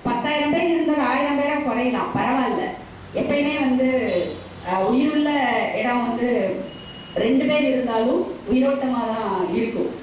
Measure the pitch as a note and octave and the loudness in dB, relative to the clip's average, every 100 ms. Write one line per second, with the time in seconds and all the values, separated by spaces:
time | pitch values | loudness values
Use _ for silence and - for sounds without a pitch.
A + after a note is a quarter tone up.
0 | - B3 D4 D4+ D4 E4+ E4+ E4 D#4 D4 | -2 -2 0 0 0 0 2 2 2 2
1 | C#4 C4+ C#4+ C#4 C#4+ D4 C#4+ A#3 B3+ A3+ | 2 0 0 0 0 0 0 0 0 0
2 | - C4 - C4 A#3+ A3+ - - - - | -2 -2 0 0 0 0 -4 -8 -14 -16
3 | - - C4+ C#4+ C#4+ D4 C4 B3+ B3+ B3+ | -8 -4 0 2 0 0 2 2 2 2
4 | G#3+ F3+ D#3 - - - F3+ F#3+ G3 B3 | 2 0 -2 -6 -12 -12 -4 0 2 2
5 | D4+ D4+ D4 C#4+ B3 - - - A#3 A#3+ | 2 2 2 2 0 0 -2 -2 0 0
6 | A#3 A#3 A#3+ G#3+ F#3+ F3+ - - - - | 0 0 0 2 0 -2 -8 -12 -16 -16
7 | - - A3 C4+ B3+ D4 C#4 B3+ A#3 A3+ | -8 -2 2 4 4 2 2 2 0 2
8 | A#3+ E4 - - - B3+ C4+ C4+ C4 B3 | 2 2 0 -6 0 2 4 2 0 0
9 | A3+ A3 G#3+ F#3+ F3 A3+ A3+ - - - | -2 -2 -2 -2 0 0 0 -2 -4 -6